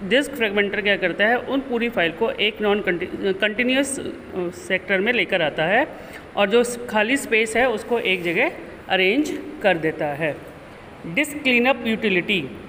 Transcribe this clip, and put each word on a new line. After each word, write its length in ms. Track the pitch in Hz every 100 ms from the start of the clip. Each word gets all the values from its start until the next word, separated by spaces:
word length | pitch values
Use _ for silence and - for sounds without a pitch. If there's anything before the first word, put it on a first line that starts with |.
डिस्क 280 | 196 240 -
फ्रेगमेंटर 480 | - 226 202 202 196
क्या 160 | 202 196
करता 300 | 180 165 208
है, 120 | 240
उन 220 | - 269
पूरी 280 | 269 240 233
फाइल 240 | 226 170
को 180 | 165 226
एक 320 | - 208 214
नॉन 180 | 214 208
कंटी-, 300 | 196 175 180
continuous, 840 | - 196 190 208 208 247 262 277 -
अ, 60 | - - - -
सेक्टर 600 | 175 170 - 185 - 196
में 140 | 208
लेकर 300 | 247 185 190
आता 220 | 156 139
है 220 | 160 214 311 - - - - -
और 140 | 202
जो 140 | 233
स-, 220 | 240 - -
खाली 260 | 214 214 277
space 400 | - 220 220 226
है 140 | 262
उसको 280 | 214 - 233
एक 240 | - 185
जगह 300 | 170 170 285 - - - -
arrange 500 | 190 185 240 302 - - -
कर 140 | 202 175
देता 300 | 156 156 156
है। 300 | 143 160 135 - - - - - - 180
डिस्क 320 | 170 294 294
क्लीनअप 460 | 269 240 247 262 233
यूटिलिटी। 640 | 220 220 185 170 202 135 -